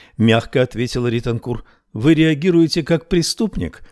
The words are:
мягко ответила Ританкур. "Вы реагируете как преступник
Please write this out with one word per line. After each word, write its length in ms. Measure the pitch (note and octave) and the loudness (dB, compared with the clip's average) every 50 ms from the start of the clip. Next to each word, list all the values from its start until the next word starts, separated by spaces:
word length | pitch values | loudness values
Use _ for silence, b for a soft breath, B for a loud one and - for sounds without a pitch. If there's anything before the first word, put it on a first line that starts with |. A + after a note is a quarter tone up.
| b b b | b b b
мягко 460 | - G#2+ A2+ A2 A#2 - - - C3+ | 0 2 4 4 2 0 0 0 0
ответила 440 | B2+ - - G#2+ B2+ A#2+ - B2+ A#2+ | 0 0 -2 -4 -6 -4 -4 -4 -2
Ританкур. 580 | A#2+ A2+ A#2+ - B2 A2+ A2+ - A#2+ A#2 - b b b b b _ | -2 -2 -2 -2 -4 -4 -4 -6 -8 -8 -10 b b b b b _
"Вы 220 | - A2 A#2 D#3 D#3+ | -8 0 2 2 4
реагируете 680 | D3+ D#3+ D#3+ D3+ C#3 E3 F#3+ E3+ E3+ E3 D3+ - F3 | 4 4 2 2 0 0 2 4 4 2 2 0 -2
как 260 | C3+ - E3+ D#3+ - - | -2 0 -2 -2 -2 -2
преступник 760 | F#3+ E3+ D#3+ - - - A3+ G3+ - - F#2 D#2+ - - b b | -2 -2 0 -2 -2 -4 -4 -4 -4 -6 -8 -8 -10 -14 b b